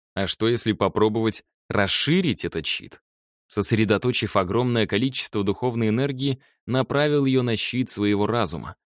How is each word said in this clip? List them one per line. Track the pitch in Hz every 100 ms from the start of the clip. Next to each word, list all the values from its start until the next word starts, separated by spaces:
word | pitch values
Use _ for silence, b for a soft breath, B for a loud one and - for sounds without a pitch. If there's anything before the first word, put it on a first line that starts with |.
| _
А | 95 95
что, | - 113
если | 117 110
попробовать | 101 98 101 107 110 113 - - _ _
расширить | 107 98 - - 180 175 -
этот | 85 82 80
щит? | - - - _ _ _ _ _
Сосредоточив | - 98 107 107 101 123 123 107 101
огромное | 90 110 127 117 104
количество | 101 135 - - 107
духовной | 101 98 123 117 107
энергии, | 110 139 127 139 131 b b -
направил | 127 127 139 151 147
её | 135 131
на | 120 110
щит | - 120 123
своего | - 104 101 104
разума. | 117 92 80 57 -